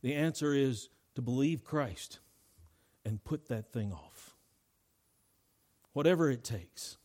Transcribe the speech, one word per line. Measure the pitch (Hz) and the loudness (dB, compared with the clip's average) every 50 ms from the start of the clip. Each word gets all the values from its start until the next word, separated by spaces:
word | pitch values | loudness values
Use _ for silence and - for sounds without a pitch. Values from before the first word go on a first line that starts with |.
the | - 123 143 | -2 -2 0
answer | 147 151 160 156 - 147 147 143 | 2 2 0 0 0 0 2 4
is | 139 139 135 123 104 - - _ _ _ _ _ | 4 4 2 2 -2 -6 -14 _ _ _ _ _
to | - | -6
believe | 123 117 123 127 139 151 165 131 - | -4 -2 0 2 2 2 2 -2 -4
Christ | - - 104 135 117 90 - - - - - _ _ _ _ _ _ _ _ - - _ _ _ _ _ _ _ | -4 -4 -2 -2 -4 -6 -10 -12 -14 -16 -20 _ _ _ _ _ _ _ _ -20 -20 _ _ _ _ _ _ _
and | 110 107 104 _ | -4 -4 -4 _
put | - 156 151 - - | -6 -6 -6 -4 -6
that | 127 110 107 - - | -6 -6 -6 -8 -6
thing | 120 107 101 | -6 -4 -4
off. | 92 80 - - - - - - - _ _ _ _ _ _ _ _ _ _ _ _ _ _ _ _ _ _ _ _ _ _ _ _ _ _ _ _ _ _ _ _ | -6 -8 -12 -20 -20 -20 -20 -20 -20 _ _ _ _ _ _ _ _ _ _ _ _ _ _ _ _ _ _ _ _ _ _ _ _ _ _ _ _ _ _ _ _
Whatever | 143 147 160 185 165 165 147 | 4 6 6 6 6 4 2
it | 131 120 - | 2 0 -2
takes | - 113 101 87 - _ - - - - - _ | -6 -6 -6 -8 -12 _ -16 -14 -14 -16 -18 _